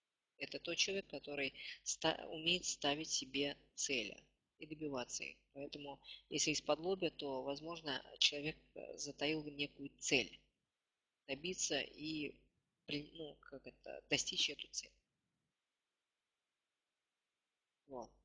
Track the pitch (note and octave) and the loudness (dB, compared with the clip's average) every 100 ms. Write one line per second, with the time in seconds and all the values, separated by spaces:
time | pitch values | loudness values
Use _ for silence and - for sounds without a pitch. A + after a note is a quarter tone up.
0 | _ _ _ - C#3 C#3+ - E3 - G3 | _ _ _ -10 -6 -4 -2 2 2 2
1 | - C#3+ - D3 C3+ - - - - - | -2 -6 -4 0 0 -2 -10 -6 -4 2
2 | D#3+ - - D#3+ E3 - - - D3 D3 | 4 4 -2 -2 2 2 2 2 2 2
3 | D#3 - C3 C3+ C#3+ - - - - B2+ | 2 0 0 0 0 -2 -10 -4 0 0
4 | G#2 - - _ _ - D#3 D#3 D3+ C3 | 0 -6 -18 _ _ -14 -10 -4 -2 -2
5 | B2 - D3 C#3+ _ C#3 D3 D3 C#3+ C3+ | -2 -4 -6 -10 _ -10 -8 -8 -8 -10
6 | - - - C#3+ - D3 - D3+ E3+ F#3+ | -12 -14 -2 2 4 4 4 2 4 2
7 | E3 - C#3+ C3 C3+ C#3+ D#3 E3 D#3 B2+ | 2 0 -2 0 0 -2 -4 -6 -2 -2
8 | - - - D3 D3 - - - - - | -2 4 4 4 -2 -4 -10 -12 -10 -6
9 | C#3+ - D3 D#3 D3 C#3+ D3 - C#3 - | -6 0 2 2 0 -4 -4 -4 -10 -4
10 | - C#3 G2+ - _ _ _ _ _ _ | 4 4 4 -4 _ _ _ _ _ _
11 | _ _ - C3+ F3 F#3 - C#3+ - - | _ _ -6 -2 -2 2 2 2 0 -4
12 | D3+ D3+ C#3+ - _ _ _ _ - D3 | -2 0 -2 -6 _ _ _ _ -4 -4
13 | D3+ E3 D3+ - - C3+ - - - C#2 | -4 -8 -10 -12 -14 -12 -12 -14 -10 -8
14 | - C#3+ - F3+ - C#3+ - - - _ | 2 2 2 2 2 0 -8 -8 -8 _
15 | _ _ _ _ _ _ _ _ _ _ | _ _ _ _ _ _ _ _ _ _
16 | _ _ _ _ _ _ _ _ _ _ | _ _ _ _ _ _ _ _ _ _
17 | _ _ _ _ _ _ _ _ - B2+ | _ _ _ _ _ _ _ _ -10 -8
18 | A2 - | -8 -12